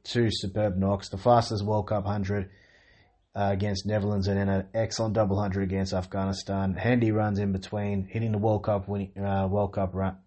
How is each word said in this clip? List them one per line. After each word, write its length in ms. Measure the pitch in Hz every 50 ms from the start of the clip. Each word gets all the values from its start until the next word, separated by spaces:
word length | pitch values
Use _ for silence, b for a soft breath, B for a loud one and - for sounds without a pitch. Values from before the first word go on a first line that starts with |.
| -
two 240 | - - 120 120 110
superb 480 | 95 - - 98 90 107 107 104 90 92
knocks, 320 | 95 95 101 98 - -
the 80 | - 95
fastest 480 | - 123 120 117 113 - 113 101 104
World 220 | 104 107 107 98 -
Cup 180 | 107 104 95
hundred, 460 | 101 104 107 98 95 101 101 95 - b b b b b b b b b b b b b b _ _ -
uh, 140 | 107 101 98
against 360 | 98 95 101 104 98 95 - 101
Netherlands, 400 | 107 107 98 104 104 101 95 101
and 100 | 98 98
then 100 | 101 98
an 200 | 95 95 92 - -
excellent 400 | 113 113 107 - - 113 110 104
double 260 | 113 107 98 98 101
hundred 220 | 104 101 90 101 98
against 280 | 90 95 98 95 95
Afghanistan. 840 | 98 92 90 - - 98 95 95 95 - - - 98 98 95 95 92
Handy 360 | 82 - 117 123 123 113 110
runs 280 | 107 107 107 107 101 98
in 120 | 104 98
between, 540 | 95 95 95 - - 104 104 101 101 98 95
hitting 260 | 95 - 117 113 113
the 60 | 107 104
World 260 | 101 113 107 101 -
Cup 220 | - 107 101 95 98
winning, 240 | 101 101 98 95 - 98
uh, 300 | 101 101 98 98 98 95
World 260 | 95 104 101 98 -
Cup 220 | 101 95 92 90
run, 220 | 95 95 95 92 - -